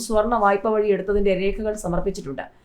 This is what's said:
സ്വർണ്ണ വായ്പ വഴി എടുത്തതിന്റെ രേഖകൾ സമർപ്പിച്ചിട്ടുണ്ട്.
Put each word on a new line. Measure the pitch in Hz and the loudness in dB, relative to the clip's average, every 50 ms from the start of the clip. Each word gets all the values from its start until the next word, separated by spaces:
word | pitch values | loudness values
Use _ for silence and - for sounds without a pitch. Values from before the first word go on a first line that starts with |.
| - | -2
സ്വർണ്ണ | - 220 214 214 233 240 226 208 | 0 0 0 2 2 2 2 4
വായ്പ | 202 202 202 - 226 220 | 4 2 2 0 0 0
വഴി | 214 208 214 196 | 2 2 2 2
എടുത്തതിന്റെ | 185 185 202 202 202 196 202 190 185 190 | 0 0 0 0 2 2 2 2 2 0
രേഖകൾ | 196 196 - 220 214 214 214 - | -2 -2 -2 -4 -4 -4 -4 -4
സമർപ്പിച്ചിട്ടുണ്ട്. | 180 170 170 - 196 190 - 160 139 135 131 - - - _ | -2 -2 -2 0 -2 -4 -6 -6 -10 -10 -10 -12 -14 -16 _